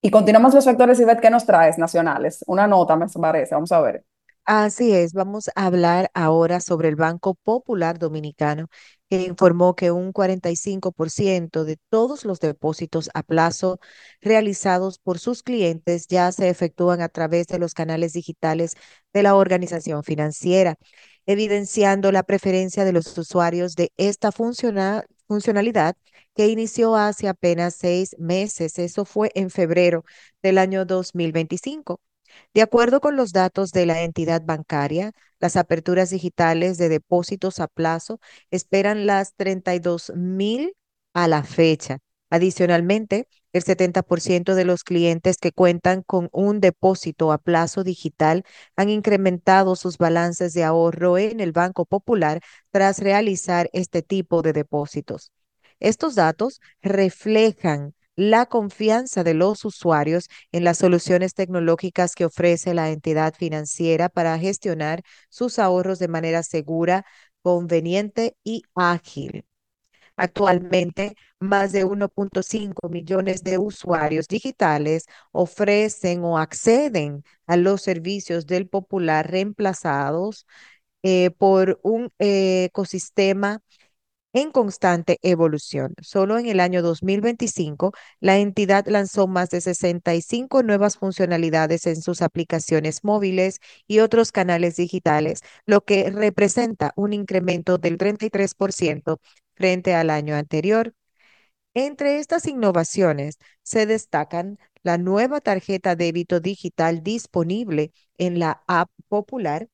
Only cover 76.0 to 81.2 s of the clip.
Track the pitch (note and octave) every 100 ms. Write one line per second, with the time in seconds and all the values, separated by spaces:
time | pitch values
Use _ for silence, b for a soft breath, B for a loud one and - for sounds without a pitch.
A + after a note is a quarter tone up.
76 | F3+ F3 E3+ E3 D#3+ - - A#3+ D4 G3
77 | D3 C#3+ - _ - F3 F#3 G3 - E3+
78 | E3 G3+ - E3+ D3+ F3+ F#3+ G3 F#3+ G3
79 | E3 D#3 D#3 F#3 G3+ G#3 G3 F3+ E3 C#3
80 | C#3+ D#3+ G3+ G#3+ _ b b b _ _
81 | F#3+ F#3